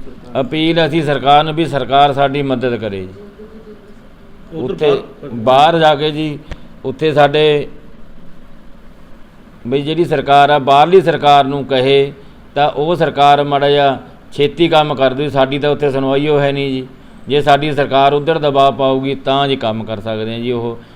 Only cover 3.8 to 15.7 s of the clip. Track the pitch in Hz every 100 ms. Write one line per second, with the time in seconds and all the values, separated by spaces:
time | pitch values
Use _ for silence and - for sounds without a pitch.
3.8 | - - - - - - - 165 - 180
4.8 | 151 139 - - 143 117 113 131 156 165
5.8 | 156 147 156 151 156 143 - - - -
6.8 | - 131 156 143 143 147 151 147 - -
7.8 | - - - - - - - - - -
8.8 | - - - - - - - - 117 135
9.8 | 143 160 160 160 135 143 143 147 131 139
10.8 | 160 185 160 147 143 143 135 143 131 135
11.8 | 135 139 139 139 - - - 143 147 -
12.8 | 151 170 160 139 143 143 143 139 143 143
13.8 | 139 131 - - - - 143 143 165 156
14.8 | 151 139 135 131 147 139 131 139 147